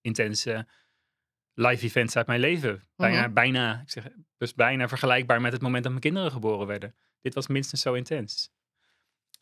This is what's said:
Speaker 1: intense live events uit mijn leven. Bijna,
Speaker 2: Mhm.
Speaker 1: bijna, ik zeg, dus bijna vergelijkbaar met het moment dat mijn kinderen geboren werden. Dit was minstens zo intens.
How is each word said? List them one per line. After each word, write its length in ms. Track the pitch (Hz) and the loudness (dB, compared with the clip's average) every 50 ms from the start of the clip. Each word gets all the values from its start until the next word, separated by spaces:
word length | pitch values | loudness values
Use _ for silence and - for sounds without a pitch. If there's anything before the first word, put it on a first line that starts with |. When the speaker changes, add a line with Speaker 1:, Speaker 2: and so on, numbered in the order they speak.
Speaker 1:
intense 640 | - 117 110 - 113 107 104 - - 123 113 110 113 - _ _ _ _ _ _ _ _ _ _ _ _ _ _ _ _ _ | -6 -4 0 0 0 0 0 -4 -2 -2 -4 -4 -6 -10 _ _ _ _ _ _ _ _ _ _ _ _ _ _ _ _ _
live 320 | - 113 123 123 117 - | 2 2 2 2 2 0
events 300 | 113 - 131 117 113 - | -2 0 0 0 0 2
uit 120 | 123 113 - | 0 0 0
mijn 120 | 120 120 | 2 2
leven. 480 | 123 151 175 170 139 117 101 95 - _ _ | 2 2 2 0 0 -2 -4 -4 -8 _ _
Bijna, 260 | - 185 - 117 123 120 | 0 2 2 4 4 2
Speaker 2:
Mhm. 80 | 120 107 | 2 4
Speaker 1:
bijna, 480 | 117 120 131 131 127 123 113 110 120 | 4 4 4 4 2 0 0 -2 -4
ik 80 | 131 - | -8 -12
zeg, 180 | - 123 110 135 - - - _ _ - | -12 -12 -12 -14 -16 -20 -20 _ _ -8
dus 160 | 120 117 - | -8 -4 2
bijna 340 | - 117 120 135 131 123 120 | 2 2 4 4 2 -2 -2
vergelijkbaar 540 | 135 - - 131 123 127 127 123 120 117 | -2 0 2 2 4 4 4 4 2 2
met 100 | 123 123 | 2 0
het 100 | 120 123 | 0 0
moment 200 | 135 127 127 123 120 | 0 0 0 0 0
dat 80 | 127 | -2
mijn 120 | 127 127 - | -2 -2 -2
kinderen 280 | 151 170 196 190 160 | -2 0 0 -2 -2
geboren 360 | 127 127 107 110 107 101 101 101 | -4 -2 -2 -2 0 -2 -2 -4
werden. 280 | 104 101 101 101 - _ _ _ _ _ | -6 -6 -8 -10 -14 _ _ _ _ _
Dit 120 | - 127 - | -8 -6 -6
was 140 | 139 131 - | -4 -4 -2
minstens 340 | 139 135 135 - - 131 | -2 -2 -2 -4 -4 -4
zo 120 | - 139 123 | -2 0 -2
intens. 560 | 123 123 - 160 143 110 107 - - - - _ _ _ _ _ _ _ _ _ _ _ _ _ _ _ _ _ - | -2 -2 -4 -6 -6 -6 -6 -8 -8 -8 -10 _ _ _ _ _ _ _ _ _ _ _ _ _ _ _ _ _ -10